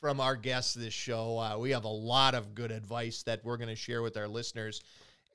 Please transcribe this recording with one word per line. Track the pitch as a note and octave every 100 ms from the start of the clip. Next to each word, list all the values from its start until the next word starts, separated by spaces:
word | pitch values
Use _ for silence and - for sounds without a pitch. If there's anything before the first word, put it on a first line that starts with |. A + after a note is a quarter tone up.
from | D3 C3+
our | C3
guests | C3 B2+ B2+ B2+
this | A#2+ A2+
show. | - - A2+ A2+ A2+
Uh, | A2 G#2+
we | B2+
have | B2+
a | A2
lot | A2 A2+ B2+ C3+
of | B2+ G#2+ G#2+
good | A#2
advice | A2 G2+ A#2 A#2 -
that | - A2
we're | A2+ A#2
gonna | A#2 A2
share | - A#2+
with | A2+ A2
our | G#2
listeners. | A2+ A#2 A2+ A2 G#2+ - - - _ _